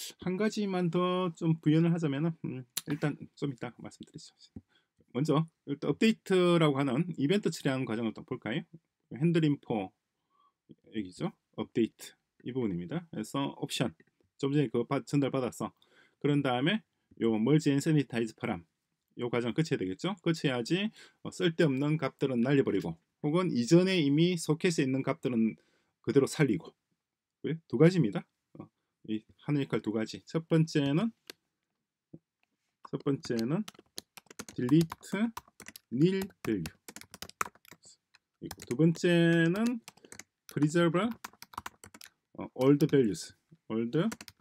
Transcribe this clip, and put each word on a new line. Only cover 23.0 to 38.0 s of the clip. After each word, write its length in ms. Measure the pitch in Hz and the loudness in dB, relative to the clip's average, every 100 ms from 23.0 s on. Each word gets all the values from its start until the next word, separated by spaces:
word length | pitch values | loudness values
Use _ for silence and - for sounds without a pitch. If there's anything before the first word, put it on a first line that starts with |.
| _ _ | _ _
혹은 280 | 151 165 185 | -2 0 0
이전에 480 | 123 117 170 185 185 | 0 6 6 6 2
이미 380 | 139 147 175 180 | 4 4 4 2
소켓에 460 | - 156 185 165 | -2 0 0 2
있는 200 | 135 135 | 0 0
값들은 540 | 135 135 131 120 113 - _ _ _ _ | -2 -2 -2 2 0 -2 _ _ _ _
그대로 260 | - 139 131 | 0 2 2
살리고. 480 | - 143 90 - _ _ _ _ _ _ _ | 2 2 0 -4 _ _ _ _ _ _ _
그래? 160 | - 165 - | -8 -8 -2
두 100 | 117 | 6
가지입니다. 460 | 165 185 113 131 - _ _ - 101 _ _ _ - | 6 6 0 0 -10 _ _ -20 -20 _ _ _ -8
이 160 | 107 - - | -8 -8 -14
하는 240 | - 147 | -4 -2
역할 200 | 135 113 | -2 -4
두 100 | 107 | -2
가지. 300 | 110 110 101 - | -4 -4 -10 -8
첫 200 | 165 165 | -6 0
번째는, 640 | 165 160 156 139 151 226 - - - _ _ _ _ _ _ _ - _ _ _ _ _ _ - | 2 2 2 2 2 0 -6 -20 -20 _ _ _ _ _ _ _ -20 _ _ _ _ _ _ -10
첫 120 | 139 | -6
번째는 600 | 147 139 - 117 113 175 214 - _ - - - _ - - | -4 -4 -4 -4 -2 -4 -6 -12 _ -18 -18 -20 _ -18 -14
delete 680 | - 123 156 165 - - 190 226 - - _ - - - | -4 4 4 4 -2 -6 -2 -2 -4 -18 _ -20 -20 -8
nil 300 | 120 170 190 196 _ | 2 2 2 -4 _
value. 200 | - 104 80 - - - - - - - - _ - - - _ | -4 -4 -4 -12 -20 -20 -20 -18 -16 -8 -8 _ -20 -20 -20 _